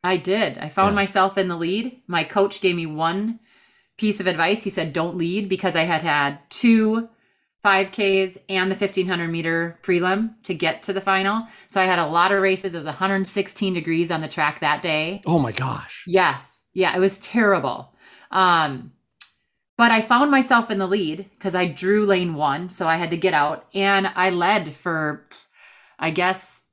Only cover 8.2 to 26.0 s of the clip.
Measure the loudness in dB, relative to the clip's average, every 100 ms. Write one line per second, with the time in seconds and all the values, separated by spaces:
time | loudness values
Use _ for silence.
8.2 | 0 -6 -6 -2 -2 0 -2 -2 -2 -2
9.2 | -2 -4 -2 -2 -4 -8 -2 0 2 0
10.2 | -2 -6 -8 -2 -2 -4 -6 -4 0 0
11.2 | 2 -2 -6 -18 -6 0 2 2 2 2
12.2 | 4 4 2 0 -4 -6 -8 -4 0 0
13.2 | -2 -4 -4 -2 -2 -2 -2 0 0 -2
14.2 | -4 -2 -2 0 -2 0 0 -2 -2 -6
15.2 | 0 0 0 -2 -6 -6 -12 -18 0 2
16.2 | 2 0 -12 -20 _ -2 0 2 0 0
17.2 | -4 2 2 2 0 -6 -12 _ -20 -20
18.2 | -6 2 4 4 2 -4 -14 _ _ _
19.2 | -20 _ _ _ _ 2 4 4 2 2
20.2 | 4 2 4 2 2 -2 0 0 -2 -6
21.2 | -10 _ -4 0 -2 -2 0 2 4 2
22.2 | 0 0 0 0 -6 -2 0 0 0 0
23.2 | 2 2 2 -2 -6 -2 2 2 0 0
24.2 | 0 2 2 0 -2 -8 -4 -2 -2 -6
25.2 | _ -20 _ _ -20 -20 _ -6